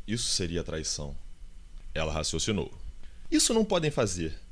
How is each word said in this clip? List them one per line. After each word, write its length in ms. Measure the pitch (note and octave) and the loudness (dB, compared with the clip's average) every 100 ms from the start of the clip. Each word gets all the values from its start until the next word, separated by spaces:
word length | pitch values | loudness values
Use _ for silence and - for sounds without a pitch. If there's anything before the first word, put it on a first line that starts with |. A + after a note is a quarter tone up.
| - | -4
isso 220 | A2+ - | -2 0
seria 340 | - F2+ E2+ | 0 0 0
traição." 540 | D#2+ D#2 D2+ - C#2+ C#2+ - - - - - - - | -2 -4 -4 -4 -4 -6 -8 -10 -12 -12 -12 -12 -6
Ela 200 | - D#2 | -2 0
raciocinou. 580 | D#2 D2+ D#2+ - G#2 - - - - - - - | 0 0 0 2 0 0 -6 -10 -8 -12 -10 0
"Isso 220 | D4+ - | 4 6
não 120 | A3+ G#3+ | 6 6
podem 240 | F#3 D#3 | 4 4
fazer. 500 | C#3 G#2+ F2+ D#2+ - - | 4 2 2 -2 -4 -8